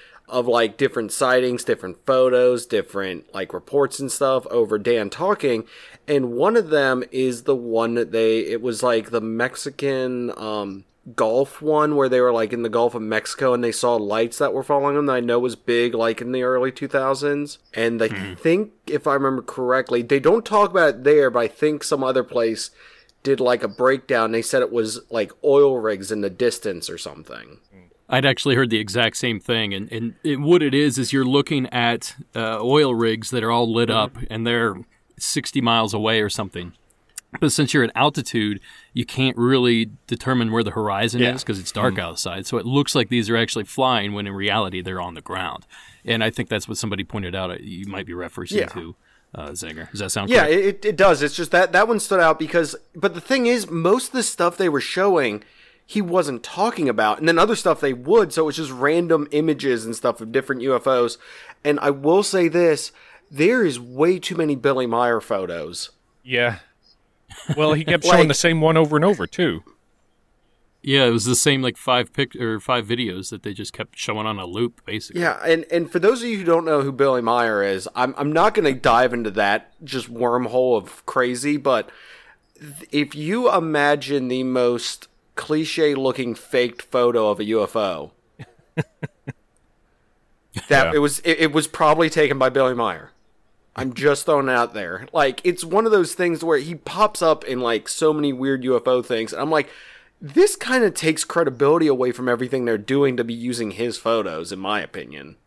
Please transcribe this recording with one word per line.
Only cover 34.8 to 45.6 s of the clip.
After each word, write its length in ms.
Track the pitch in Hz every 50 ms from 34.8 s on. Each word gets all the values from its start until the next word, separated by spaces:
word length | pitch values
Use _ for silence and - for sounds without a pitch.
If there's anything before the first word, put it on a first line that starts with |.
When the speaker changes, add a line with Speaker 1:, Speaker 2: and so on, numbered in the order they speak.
| 120 - _ _ _ _ _ -
Speaker 2:
sixty 420 | - - - 147 - - - 139
miles 320 | 120 117 117 117 110 104 113
away 280 | 104 107 110 113 110
or 80 | 107 101
something. 440 | - - 104 92 - 92 87 87 - _ _ _ _ _ _ _ _ - - _ - -
But 120 | 170 143
since 200 | - - 147 123
you're 120 | - 147 120
at 80 | 113 -
altitude, 680 | 113 135 147 139 147 123 - - 113 104 104 104 98 - - - - - _ -
you 120 | 120 117
can't 320 | - - 131 131 131 120 117
really 540 | 117 123 135 131 123 123 120 113 113 107 104 - _ -
determine 440 | 120 - - 131 131 123 117 110
where 120 | 110 117 113
the 80 | 101
horizon 500 | - 110 107 104 95 98 113 117 117 123
Speaker 1:
Yeah. 140 | 123 123 127
Speaker 2:
is 80 | 131 -
'cause 160 | - 107 98
it's 120 | 90 -
dark 240 | - 104 113 127 95
Speaker 3:
Hmm. 40 | 101
Speaker 2:
outside. 480 | 90 85 82 - - 113 87 95 98 -
So 100 | 127 113
it 80 | 113
looks 300 | 120 131 143 143 - -
like 140 | 143 113 101
these 200 | 123 120 107 104
are 80 | 117 113
actually 280 | 113 - - 117 104
flying 480 | - - - 131 127 127 110 101 101 104
when 120 | 104 104
in 80 | 101 98
reality 480 | 98 98 104 98 113 104 92 90 92
they're 200 | 87 98 92 92
on 120 | 87 90 85
the 80 | 78
ground. 460 | - - 90 92 90 78 64 -